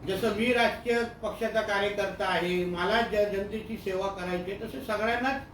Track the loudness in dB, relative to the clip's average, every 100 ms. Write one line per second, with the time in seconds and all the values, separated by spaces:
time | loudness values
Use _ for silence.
0 | -2 0 0 2 2 4 4 2 0 0
1 | 0 -4 -8 -2 0 0 2 2 2 0
2 | -2 0 0 2 2 2 0 0 2 4
3 | 4 4 2 2 -2 -6 -6 -6 -2 -2
4 | -2 -2 -2 -2 -4 -6 -6 -8 -4 0
5 | 0 2 0 -2 -6